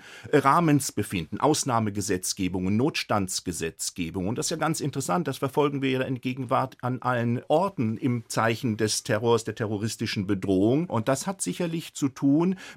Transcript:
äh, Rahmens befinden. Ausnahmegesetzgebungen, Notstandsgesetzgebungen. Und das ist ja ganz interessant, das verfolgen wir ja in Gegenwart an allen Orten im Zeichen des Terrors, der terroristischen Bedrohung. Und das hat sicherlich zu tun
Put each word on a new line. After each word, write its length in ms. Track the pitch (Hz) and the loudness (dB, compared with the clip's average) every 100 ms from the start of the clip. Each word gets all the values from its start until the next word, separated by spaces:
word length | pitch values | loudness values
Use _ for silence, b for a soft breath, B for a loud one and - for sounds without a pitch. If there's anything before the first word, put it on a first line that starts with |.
| B B B | B B B
äh, 60 | - | 4
Rahmens 540 | 135 160 165 147 - | 6 6 6 4 2
befinden. 480 | - 101 92 80 104 | -4 -4 -4 -4 0
Ausnahmegesetzgebungen, 1400 | 139 151 135 117 107 101 98 92 - - 92 92 92 107 | 2 2 0 0 0 -2 -2 -2 -2 -2 -2 0 0 2
Notstandsgesetzgebungen. 1500 | 143 - - 110 95 - - 80 82 - - - 80 92 90 | 2 0 -2 0 0 -4 -6 -4 -6 -6 -8 -6 -6 -2 -2
Und 80 | 127 | -2
das 80 | 151 | -4
ist 60 | |
ja 60 | 165 | -2
ganz 220 | 156 156 | -2 -2
interessant, 480 | 135 139 131 175 143 | -4 -4 -2 0 0
das 120 | 131 | -2
verfolgen 420 | 139 - 143 139 | -2 2 0 0
wir 80 | 135 | 0
ja 120 | 127 | 0
in 200 | 131 127 | -2 -4
Gegenwart 560 | 127 131 123 127 127 - | -4 -6 0 0 0 -4
an 200 | 123 127 | -4 -2
allen 400 | 123 123 117 123 - | -2 0 0 -2 2
Orten 500 | 151 196 - 110 110 | 2 2 0 -2 0
im 280 | 135 120 - | -2 -2 -2
Zeichen 500 | - 113 117 127 107 | 0 0 0 -2 0
des 240 | 110 - | 0 0
Terrors, 420 | - 107 117 113 | -2 0 2 2
der 120 | 113 - | 0 -6
terroristischen 720 | 107 104 110 - 113 113 95 | -4 -2 -4 -4 -4 -2 -2
Bedrohung. 580 | 98 98 95 107 139 180 | -2 2 4 6 4 2
Und 220 | 117 113 | -2 0
das 180 | 135 196 | -2 -2
hat 160 | 190 | -6
sicherlich 540 | 180 180 175 165 - - | -6 -4 -4 -4 -8 -4
zu 140 | 139 | -4
tun 500 | - 139 147 175 185 B | 0 4 4 4 0 B